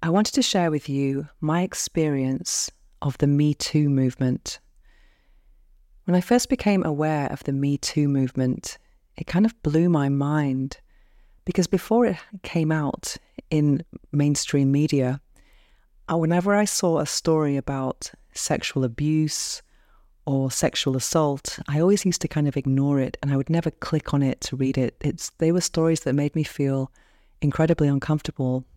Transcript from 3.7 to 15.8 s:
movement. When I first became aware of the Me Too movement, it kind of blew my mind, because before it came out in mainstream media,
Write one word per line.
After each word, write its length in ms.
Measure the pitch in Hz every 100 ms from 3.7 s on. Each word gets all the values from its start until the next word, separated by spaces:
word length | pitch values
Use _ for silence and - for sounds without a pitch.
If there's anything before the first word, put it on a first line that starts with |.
| 151 151
movement. 720 | 135 131 - 127 127 - - _ _ _ _ _ _ _ _ _ _ _ _ _ -
When 100 | -
I 60 | 180
first 300 | 175 240 -
became 340 | 175 - 202
aware 480 | 170 147 156 156 139
of 100 | -
the 80 | -
Me 260 | 139 139 143
Too 280 | - - 147
movement, 680 | 139 131 - 127 127 - - _ _ _ -
it 100 | -
kind 200 | 175 220
of 140 | -
blew 260 | - 156 175
my 220 | 165 139
mind, 680 | 139 143 151 147 131 135 - _ _ _ - - _ -
because 200 | 180 175
before 380 | 185 - 226
it 140 | 233 180 - 196
came 280 | - 170 156
out 460 | 160 147 - - - _ - -
in 340 | 156 151 139 - - -
mainstream 580 | 147 143 147 - 143 135
media, 520 | 139 151 143 127 135 _ _ _ _ _ _